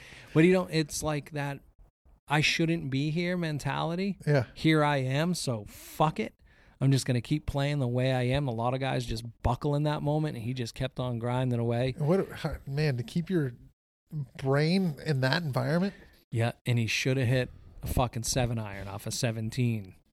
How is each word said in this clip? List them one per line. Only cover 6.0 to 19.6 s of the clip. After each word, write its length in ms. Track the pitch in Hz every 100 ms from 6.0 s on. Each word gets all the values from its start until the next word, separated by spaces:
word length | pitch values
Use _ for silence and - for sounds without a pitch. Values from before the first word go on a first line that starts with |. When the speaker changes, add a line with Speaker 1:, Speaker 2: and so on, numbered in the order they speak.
| 156 -
Speaker 1:
it. 160 | 113 _ - _ - -
I'm 80 | 135
just 140 | 135 -
gonna 140 | 123
keep 240 | - 151 -
playing 320 | 143 139 147
the 80 | 123
way 240 | 123 131
I 80 | 127
am. 260 | 123 139 143
A 40 |
lot 200 | 113 120
of 80 | 131
guys 240 | 131 131 123
just 160 | 113 117 -
buckle 320 | 120 120 147 143
in 60 |
that 180 | 151 151
moment, 320 | 147 151 156 120
and 60 |
he 100 | 113
just 200 | 131 113
kept 240 | - 131 -
on 200 | 127 117
grinding 400 | 120 123 127 120
away. 340 | 117 120 131 -
Speaker 2:
And 100 | 151
what, 180 | 196 202
how, 240 | - 156 - -
man, 300 | 139 151 123
to 60 |
keep 260 | 120 175 165
your 240 | 180 135 120 - _ _ _ _ 156 135 -
brain 580 | 135 139 156 190 185 139
in 160 | 156 139
that 220 | 131 165
environment? 520 | 160 127 131 170 196 - - _ -
Speaker 1:
Yeah, 200 | 113 117 - -
and 120 | 120
he 80 | 110
shoulda 380 | - 135 131
hit 260 | 120 127 123 - - -
a 40 | -
fucking 360 | - - 117
seven 360 | 113 139 120 117
iron 300 | 104 98 98
off 180 | 101 113
a 40 |
seventeen, 840 | - 120 113 110 127